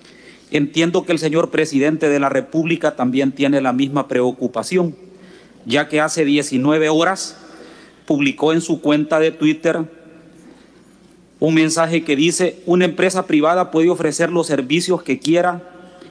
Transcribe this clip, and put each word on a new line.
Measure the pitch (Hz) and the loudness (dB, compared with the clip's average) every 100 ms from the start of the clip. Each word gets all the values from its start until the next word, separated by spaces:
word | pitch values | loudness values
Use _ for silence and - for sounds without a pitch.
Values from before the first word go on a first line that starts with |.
| - - - - - | -20 -20 -20 -20 -6
Entiendo | 151 139 160 165 180 | -2 -2 0 0 0
que | 180 | 0
el | 160 | -2
señor | 160 156 170 | 0 0 0
presidente | 156 151 143 139 156 160 | 0 0 0 0 0 0
de | 143 | 2
la | 139 | 0
República | 135 - 160 160 165 151 147 | -2 -2 -4 -2 0 -2 -2
también | 127 131 135 | -2 0 -2
tiene | 131 139 139 | 0 0 2
la | 131 | 0
misma | 123 135 143 131 | 0 -2 -2 -4
preocupación, | 123 127 131 123 113 107 180 170 143 - - - - - - - | -2 -2 -2 -6 -6 -2 0 0 -4 -18 -20 -20 -20 -20 -20 -2
ya | 135 147 | -2 0
que | 151 | 0
hace | 151 165 143 | -2 0 2
diecinueve | 143 143 131 139 156 156 | 2 0 0 2 2 2
horas | 156 170 190 - - - - - - - _ - | 2 2 0 -8 -14 -20 -20 -20 -20 -20 _ -4
publicó | 143 139 131 151 | 0 0 0 0
en | 165 | 0
su | 165 165 | -2 -4
cuenta | 151 147 151 160 | 0 0 2 2
de | 160 | 0
Twitter | 156 151 156 165 165 160 - - - - - - - - - - - - - _ - | 0 -2 0 -2 -2 -4 -10 -20 -20 -20 -20 -20 -20 -20 -20 -20 -20 -20 -20 _ -4
un | 151 | 0
mensaje | 160 156 160 165 165 | 2 2 2 0 0
que | 160 139 | 0 0
dice: | 165 165 175 - - | 0 0 -2 -4 0
"Una | 180 180 | 2 2
empresa | 147 180 185 180 | 2 0 0 0
privada | 151 151 180 180 | 2 2 2 0
puede | 160 165 | 2 2
ofrecer | 170 160 147 165 | 2 -2 -2 -2
los | 170 156 | 0 0
servicios | 139 127 160 170 175 | -2 0 -2 0 -4
que | - - | -2 -4
quiera, | 151 170 180 175 - - - - - | 0 0 0 -4 -10 -20 -20 -20 -8